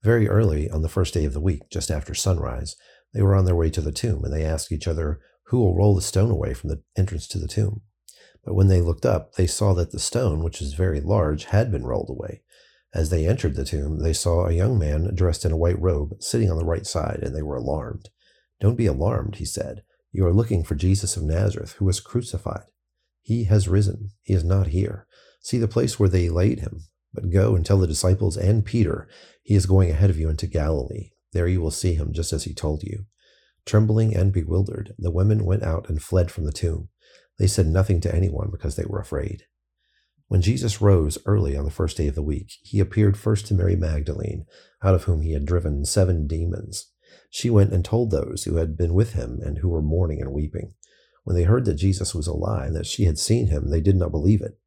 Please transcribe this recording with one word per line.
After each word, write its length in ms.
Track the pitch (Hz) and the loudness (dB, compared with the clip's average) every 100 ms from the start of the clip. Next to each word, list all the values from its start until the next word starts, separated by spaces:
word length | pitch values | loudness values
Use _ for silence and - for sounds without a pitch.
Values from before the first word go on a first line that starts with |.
Very 240 | 104 117 107 | 2 2 4
early 420 | 95 110 76 76 | 4 2 0 -2
on 140 | 82 | -2
the 60 | 78 | -2
first 260 | - 85 | 0 0
day 100 | 87 73 | 0 -2
of 60 | |
the 80 | 69 | 0
week, 300 | 85 80 - | -2 -2 -6
just 180 | - - | -8 -4
after 240 | 76 - | -6 -6
sunrise, 640 | 76 - 85 69 64 73 - _ _ _ | -4 0 0 -2 -8 -10 -14 _ _ _
they 100 | 107 | 0
were 140 | 98 98 | 4 4
on 80 | |
their 100 | 92 | 4
way 160 | 87 82 | 4 2
to 100 | 80 | 0
the 120 | 73 | -4
tomb, 320 | 76 120 78 | -4 -2 -2
and 80 | 69 | -2
they 120 | 73 | -2
asked 280 | 78 78 - | -2 -4 -4
each 160 | 78 - | -6 -4
other, 320 | 80 78 78 _ _ | -2 -2 -6 _ _
"Who 140 | _ 123 | _ 2
will 180 | 104 87 | 2 4
roll 180 | 104 | 4
the 80 | 95 | 4
stone 280 | - 95 110 | 2 2 2
away 240 | 78 - | 0 -2
from 160 | - - | -4 -6
the 120 | 76 _ - | -8 _ -2
entrance 320 | 95 80 - | -2 -2 -6
to 100 | 90 | -8
the 80 | 80 | -4
tomb?" 360 | - 101 104 _ _ _ _ _ _ | -2 -2 -4 _ _ _ _ _ _
But 120 | - | -4
when 120 | 95 98 | 4 6
they 140 | 92 | 6
looked 260 | 85 85 120 | 4 0 2
up, 280 | 90 - | 0 -2
they 120 | - 90 | -2 0
saw 280 | - 101 | 2 2
that 180 | 87 85 | 2 0
the 80 | - | -4
stone, 420 | - 120 123 76 | -4 -2 0 0
which 180 | 80 - | -4 -4
was 120 | 73 | -8
very 280 | 73 92 73 | -2 -2 -2
large, 440 | 76 101 76 76 | 0 2 2 -2
had 260 | - 101 123 | 0 0 2
been 140 | 78 | -2
rolled 260 | 62 55 50 | -2 -4 -4
away. 320 | - - - _ _ _ _ _ | -10 -10 -12 _ _ _ _ _
As 180 | - 78 | -4 0
they 180 | 85 78 | 0 0
entered 260 | 127 92 | 0 -2
the 100 | 69 | -2
tomb, 340 | 69 76 71 78 | -4 -4 -4 -2
they 140 | 80 | -2
saw 340 | 78 - 85 90 | 0 0 2 2
a 60 | |
young 240 | 85 104 120 | 2 2 2
man 380 | 76 76 87 | 0 0 -2
dressed 300 | 82 90 82 | 0 0 0
in 80 | - | -2
a 40 | 80 | 0
white 240 | 85 90 | 0 2
robe 360 | 92 76 76 - | 0 0 -4 -8
sitting 300 | - 120 104 | -4 0 0
on 80 | 82 | 0
the 60 | |
right 220 | 82 82 - | -2 -4 -4
side, 340 | 85 78 - | -4 -4 -4
and 140 | - 69 | -6 -6
they 60 | |
were 140 | 76 67 | -6 -6
alarmed. 520 | 60 76 58 107 - _ _ _ _ _ | -4 -4 -6 -12 -14 _ _ _ _ _
"Don't 180 | 98 120 | 0 2
be 100 | 110 | 0
alarmed," 500 | 67 87 117 - - | 0 0 0 -4 -8
he 80 | |
said. 400 | 78 - 67 101 _ _ _ | -8 -8 -8 -10 _ _ _
"You 160 | - 90 | 0 4
are 60 | |
looking 320 | 95 113 95 | 4 2 -2
for 100 | 80 | -2
Jesus 420 | 71 92 98 95 - | -2 0 0 -2 -4
of 60 | |
Nazareth, 520 | 78 80 101 - - | -2 0 0 -2 -10
who 100 | - | -2
was 160 | 98 90 | -2 -2
crucified. 680 | - 123 120 - - 98 - _ _ _ _ _ | -4 -6 -4 -8 -8 -10 -14 _ _ _ _ _
He 240 | - 113 | -4 -2
has 240 | 104 107 92 | 2 2 4
risen. 420 | 92 98 - 101 _ | 2 2 -2 -12 _
He 140 | - | -2
is 80 | 95 | 0
not 240 | 82 95 85 | 2 2 2
here. 400 | 87 101 104 - _ _ _ | 0 -2 -6 -16 _ _ _
See 180 | - 123 | -4 -2
the 100 | 110 | 0
place 320 | 117 127 - | 0 -2 2
where 80 | 98 | 2
they 200 | 92 87 | 4 2
laid 300 | 82 101 123 | 2 2 0
him. 220 | - 80 - _ _ | -6 -10 -18 _ _
But 160 | - 92 | -8 0
go 240 | 95 104 | 2 4
and 100 | 92 | 2
tell 140 | 82 98 | 4 2
the 80 | 90 | 2
disciples 520 | 78 92 98 98 90 | 0 2 2 0 0
and 260 | 90 110 | 2 2
Peter, 420 | 101 120 95 - - - - _ | 2 0 0 0 -8 -20 -20 _
he 120 | - | 2
is 120 | 101 90 | 2 6
going 240 | 95 90 | 4 4
ahead 180 | 78 101 | 4 4
of 100 | 80 | 2
you 120 | 80 | -2
into 160 | 78 78 | -2 -4
Galilee. 640 | 78 76 78 62 - - _ _ | -2 0 -2 -4 -8 -12 _ _
There 140 | 95 87 | -2 0
you 140 | 92 | 0
will 100 | 78 | -2
see 220 | - 95 | -2 -2
him, 220 | 78 76 | 0 -2
just 180 | 78 82 | -4 -4
as 120 | 78 | -4
he 100 | 80 | -6
told 280 | 76 76 76 | -6 -4 -4
you." 220 | 95 104 98 _ _ _ _ _ - | -6 -10 -14 _ _ _ _ _ 0
Trembling 500 | 107 110 110 113 98 | 4 4 4 2 2
and 160 | 98 | 2
bewildered, 600 | 95 78 87 101 - 104 - | 2 0 0 0 -4 -12 -6
the 120 | 87 | -4
women 340 | 82 98 107 | 2 2 2
went 180 | 92 98 | 2 0
out 280 | 80 80 - | 0 -4 -4
and 120 | 76 | -6
fled 280 | - 92 87 | 0 2 2
from 140 | - | -2
the 80 | 78 | -6
tomb. 360 | 76 85 78 78 _ _ _ _ _ | -2 -4 -4 -10 _ _ _ _ _
They 80 | 98 | 0
said 200 | 98 80 | 2 2
nothing 340 | 85 95 90 | 2 2 2
to 140 | 82 | 0
anyone 360 | 82 92 76 - | 0 0 -2 -6
because 260 | - 82 76 | -6 -6 -6
they 100 | 78 | -6
were 120 | - | -6
afraid. 460 | - 69 - - _ _ _ _ _ _ _ _ _ | -6 -6 -6 -8 _ _ _ _ _ _ _ _ _
When 120 | 98 | 2
Jesus 400 | 87 131 120 101 | 2 2 -2 2
rose 380 | 104 92 76 - - | 4 4 4 -2 0
early 280 | 104 73 | 0 2
on 120 | 69 71 | -2 -4
the 40 | |
first 280 | - 82 - | -4 -4 -2
day 100 | 73 | -2
of 60 | |
the 80 | 73 | -2
week, 300 | 73 71 - - | -4 -4 -8 -20
he 180 | - 104 | -6 -2
appeared 380 | 92 - 101 98 | 0 2 2 2
first 280 | - 104 - | 0 -2 0
to 80 | |
Mary 220 | 98 92 92 | 0 2 0
Magdalene, 720 | 82 78 73 73 71 76 78 _ _ _ | 0 -2 -4 -6 -6 -8 -12 _ _ _
out 120 | 98 | 2
of 100 | 92 | 2
whom 160 | - 80 | 2 -2
he 120 | 80 | 0
had 120 | 76 | -2
driven 400 | 71 87 78 71 | 0 0 0 -4
seven 420 | 73 - 92 87 73 | -2 2 2 2 -2
demons. 600 | 80 87 - - - - _ _ _ _ | -4 -4 -6 -10 -14 -16 _ _ _ _
She 220 | - 123 | -6 2
went 240 | 110 98 | 4 4
and 100 | 98 | 2
told 260 | 85 113 117 | 0 0 0
those 340 | 78 - - | -2 -2 -6
who 120 | - 80 | -2 -2
had 180 | 80 | -2
been 200 | 78 87 | -2 0
with 180 | 87 - | 2 2
him 260 | - - - | -2 -6 -8
and 160 | 76 71 | -8 -4
who 100 | 90 | -2
were 140 | 82 | 0
mourning 400 | 76 82 87 76 | 0 2 0 -2
and 100 | 67 | -6
weeping. 400 | 69 78 - - - _ _ _ _ | -4 -6 -6 -12 -16 _ _ _ _
When 120 | - 90 | -2 2
they 80 | |
heard 220 | 87 120 113 | 4 4 2
that 80 | |
Jesus 400 | 76 98 92 85 | 0 0 0 -4
was 120 | 85 78 | -4 -4
alive 420 | 76 85 101 67 | -4 -4 -4 -4
and 80 | 80 | -6
that 100 | 85 | -6
she 180 | - | 0
had 140 | 98 78 | 2 2
seen 300 | - 117 107 | 0 0 2
him, 200 | 73 73 | 0 0
they 140 | 80 | 2
did 140 | 82 95 | 4 2
not 160 | 85 | 2
believe 280 | 76 82 107 | 0 2 2
it. 180 | - - | 0 -12